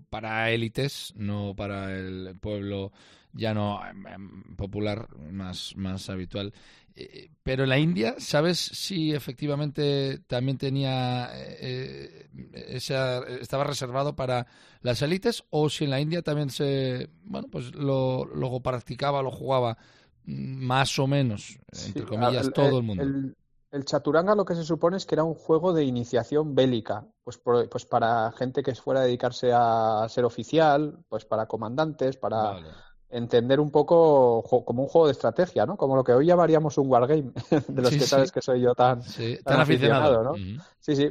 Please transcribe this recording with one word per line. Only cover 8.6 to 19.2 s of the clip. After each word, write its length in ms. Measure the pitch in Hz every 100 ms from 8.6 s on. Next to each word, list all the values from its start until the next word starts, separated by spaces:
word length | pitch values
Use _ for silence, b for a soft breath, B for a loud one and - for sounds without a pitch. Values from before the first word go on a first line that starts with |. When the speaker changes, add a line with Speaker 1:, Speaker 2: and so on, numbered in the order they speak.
| - - - 190 156
Speaker 1:
efectivamente 1080 | 147 - - 147 143 147 143 143 139 135 139 -
también 320 | 123 131 131
tenía, 720 | 139 139 135 131 127 123 120
eh, 960 | 127 131 - 131 127 135 69 - - - 135 -
esa, 720 | - - 127 - 135 131 127 127
estaba 360 | 127 117 135
reservado 520 | 143 135 127 131 143 143
para 300 | 131 123 117 b b b
las 200 | 120 117
élites 440 | 147 190 233 226 -
o 180 | 151 151
si 180 | - 147
en 40 |
la 100 | 135
India 220 | 151 170
también 300 | 160 147 143
se, 580 | - 143 139 131 127 147 _
bueno, 240 | 190 - 269
pues 220 | 147 127
lo, 520 | 151 139 135 131 127 139
lo 340 | 147 131 127
practicaba, 640 | 127 123 - 123 139 143